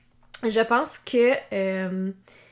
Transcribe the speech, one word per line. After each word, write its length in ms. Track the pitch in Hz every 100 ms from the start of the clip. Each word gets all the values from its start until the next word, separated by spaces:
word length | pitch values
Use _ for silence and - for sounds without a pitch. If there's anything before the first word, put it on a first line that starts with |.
| _ _ _ -
je 180 | 226 220
pense 360 | 220 240 302 -
que, 360 | - 247 240 269 -
euh, 600 | 202 190 190 185 190 190 190 - - -